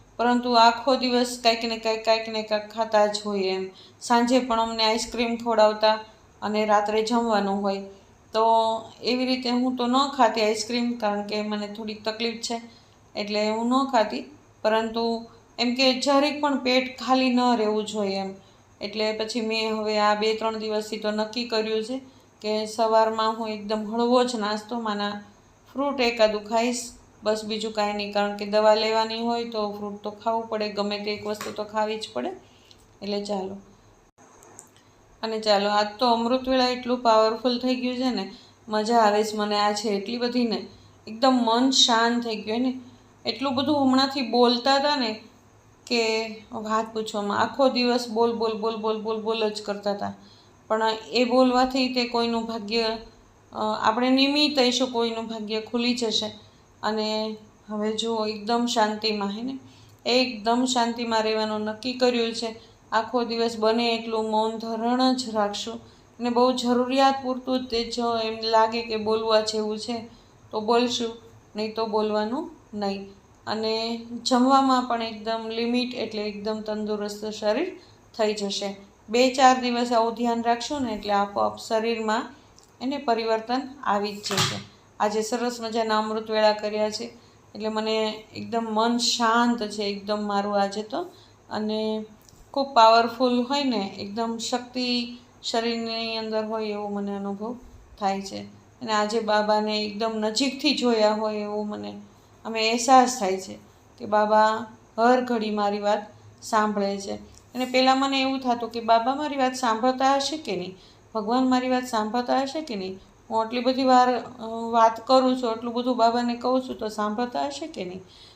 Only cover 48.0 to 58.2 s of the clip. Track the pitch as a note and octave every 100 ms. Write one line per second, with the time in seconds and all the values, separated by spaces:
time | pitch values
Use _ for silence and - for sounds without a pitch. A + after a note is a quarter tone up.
48 | A#3+ G#3+ A#3 A3+ A3 G#3+ A3+ A3+ A3 A3
49 | G#3 A3 G#3 A3+ G#3+ G#3 - G3+ G3+ G3+
50 | G3+ G3 - - - - _ A3 A3 A3
51 | - G3+ B3 B3+ C4 B3 B3+ C4 B3+ B3+
52 | A#3+ A#3 A#3 A#3 A3+ A3+ G3+ A3+ A3+ A3+
53 | A3+ - _ _ _ - G#3+ G#3+ - A3
54 | B3+ C4 C#4 D4 D4+ C#4 B3 B3 C4 A#3+
55 | A#3 A3+ A3+ A3+ G#3 A3 A3 A#3+ A#3+ B3
56 | A3+ G#3+ G#3+ - - _ _ _ G#3+ A3
57 | G#3+ G#3+ A3 G#3+ - _ - G#3+ G#3+ G#3+
58 | A3+ A3+